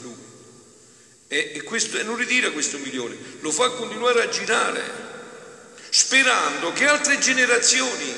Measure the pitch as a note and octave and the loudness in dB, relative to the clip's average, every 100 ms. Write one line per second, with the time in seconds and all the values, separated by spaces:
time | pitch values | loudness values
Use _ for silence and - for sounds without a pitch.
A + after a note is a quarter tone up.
0 | B2 A2+ - - - - - - - - | -14 -16 -18 -20 -20 -20 -20 -20 -20 -20
1 | - - _ C#3+ - - - A3+ - - | -20 -20 _ -4 -4 -8 -6 -4 -2 -2
2 | G#3+ A#3 A#3+ B3 G3+ D3 C#3 C#3+ C3+ B2+ | -4 -4 0 2 2 -2 -4 -4 -6 -6
3 | A#2 - - - D3+ D3 B3 B3 A3 G#3+ | -6 -10 -16 -8 -4 0 0 0 -8 -2
4 | B3 A#3 - - G3 A3+ - - - - | 2 2 2 -2 0 0 0 -2 -6 -10
5 | - - - - - - - - - - | -12 -14 -16 -18 -18 -20 -20 -20 0 2
6 | - C4 C4 A3 D3+ C#3+ E3 - C#4 D4 | 4 6 6 4 2 0 -2 2 4 4
7 | C#4+ C#4 C4 C4 A#3+ A#3+ A#3 B3 C4 A3+ | 2 2 4 4 4 4 4 4 0 -2
8 | A#3+ | -6